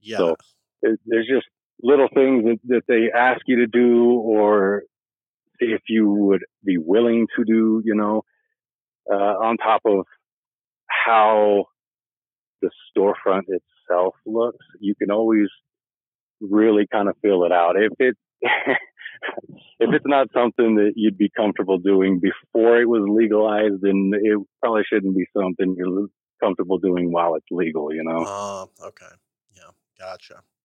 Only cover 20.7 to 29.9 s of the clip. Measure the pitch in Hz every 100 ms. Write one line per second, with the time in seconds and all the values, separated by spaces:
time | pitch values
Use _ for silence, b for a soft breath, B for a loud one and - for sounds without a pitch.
20.7 | 110 104 104 107 98 101 - 107 95 92
21.7 | 95 92 98 95 95 95 - _ 117 113
22.7 | 117 120 117 101 107 113 104 107 107 107
23.7 | 98 98 95 98 101 107 104 98 _ 120
24.7 | 110 101 107 98 95 92 104 95 87 92
25.7 | 92 90 92 101 _ _ _ 110 90 90
26.7 | 92 92 90 87 85 85 80 _ 87 82
27.7 | 80 76 80 80 82 82 98 101 98 92
28.7 | _ 98 _ 90 87 _ _ _ 98 _
29.7 | _ _